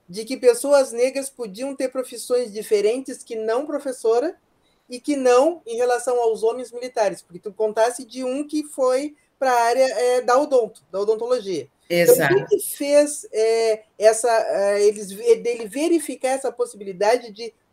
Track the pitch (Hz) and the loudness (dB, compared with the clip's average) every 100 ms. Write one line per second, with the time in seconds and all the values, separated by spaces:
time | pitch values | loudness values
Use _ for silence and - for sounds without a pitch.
0 | - 180 220 262 247 226 277 285 262 226 | -16 -12 -8 2 2 4 4 2 2 0
1 | 254 269 269 - 226 190 269 269 254 262 | -2 -2 -8 -10 -12 -8 -10 -6 -6 -6
2 | 247 233 - 247 233 208 202 208 202 254 | -8 -10 -2 -2 -2 -8 -2 2 2 -2
3 | 269 240 - 226 220 240 302 294 277 - | -6 -14 -12 -6 -2 -2 -2 -6 -6 -2
4 | 226 233 311 - _ _ _ _ - 247 | 0 2 0 -6 _ _ _ _ -18 -10
5 | 294 277 254 247 302 339 226 233 247 240 | -4 0 4 4 4 0 -10 -2 0 0
6 | 254 247 233 208 220 247 233 240 254 240 | 0 0 0 0 -2 -4 -10 -12 -8 -2
7 | 202 170 - 175 208 190 220 208 233 247 | -2 -2 -16 -16 -12 -4 -2 2 0 0
8 | 262 254 254 269 294 302 294 - 254 254 | -12 -8 -6 -4 -4 -6 -6 -2 0 0
9 | 294 - _ - 262 240 233 247 262 214 | -4 -12 _ -4 0 2 2 2 2 2
10 | 247 247 247 254 294 262 214 - _ 190 | 0 2 4 2 4 2 0 -8 _ -4
11 | 208 220 233 254 196 165 127 _ - 170 | -2 -2 0 -2 -2 -6 -8 _ -2 2
12 | 170 165 143 403 494 403 - - 285 285 | 6 6 4 2 2 -2 -2 -6 2 4
13 | 294 - - 214 226 226 226 214 _ - | 4 -2 -8 -2 0 2 0 -2 _ 4
14 | 214 220 247 226 - 165 202 202 208 208 | 4 4 2 2 0 0 0 4 2 2
15 | 190 196 233 220 233 233 214 262 330 330 | -8 -4 2 2 2 -6 -6 -2 0 0
16 | 302 254 254 269 262 247 240 202 196 180 | -2 -6 -2 -2 -4 -6 -8 -8 -10 -2
17 | 202 254 240 202 233 _ _ | 0 0 -2 -14 -16 _ _